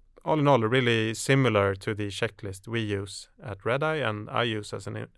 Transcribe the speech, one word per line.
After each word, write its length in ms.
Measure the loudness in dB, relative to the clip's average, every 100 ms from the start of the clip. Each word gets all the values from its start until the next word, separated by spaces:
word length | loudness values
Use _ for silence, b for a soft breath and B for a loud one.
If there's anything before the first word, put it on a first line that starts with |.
| _ -10 -2
all 120 | 2
in 80 | 4
all 140 | 4
really 540 | 4 2 2 2 0
similar 600 | -2 2 4 6 4 2 0
to 180 | -4
the 140 | -4 -6
checklist 600 | -4 -6 -6 -12 -12 -6
we 120 | -4
use 480 | -2 -2 -4 -12 -18 _
at 220 | -14 -8
Redeye 420 | -2 0 0 0 -2
and 220 | -4 -4
I 140 | -2
use 320 | 0 -2 -6
as 120 | -10 -8
an 100 | -10
i-, 80 | -10